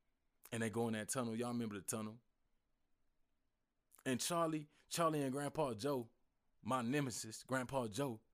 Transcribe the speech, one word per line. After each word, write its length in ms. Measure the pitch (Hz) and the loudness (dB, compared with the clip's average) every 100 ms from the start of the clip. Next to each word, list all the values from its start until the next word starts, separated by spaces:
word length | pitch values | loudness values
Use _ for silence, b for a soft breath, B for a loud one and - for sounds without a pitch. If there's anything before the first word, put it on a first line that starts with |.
| _ _ _ _ - | _ _ _ _ -6
And 100 | 117 | -2
they 80 | 113 | 0
go 160 | 113 117 | 2 2
in 80 | |
that 140 | 110 104 | 0 0
tunnel. 260 | 135 117 | 0 0
Y'all 140 | 113 120 | 0 0
remember 260 | 120 110 | 0 -2
the 60 | 101 | -4
tunnel? 340 | - 113 107 117 _ _ _ _ _ _ _ _ _ _ _ _ _ _ _ _ _ - 131 | -4 -4 -4 -8 _ _ _ _ _ _ _ _ _ _ _ _ _ _ _ _ _ -8 -2
And 140 | 123 | 0
Charlie, 480 | - 170 165 156 147 b b | 2 2 2 0 -6 b b
Charlie 340 | 170 165 156 | 2 4 4
and 100 | 139 | 0
Grandpa 420 | 135 143 156 143 | 0 -2 0 0
Joe, 320 | 107 135 135 113 _ _ _ _ _ | 0 0 0 -2 _ _ _ _ _
my 180 | 107 127 | 0 2
nemesis, 600 | 117 147 135 - 113 - | 4 2 0 -2 -8 -12
Grandpa 440 | - 127 123 135 117 | -2 -2 0 0 0
Joe, 320 | 98 139 110 - | 0 -2 -2 -10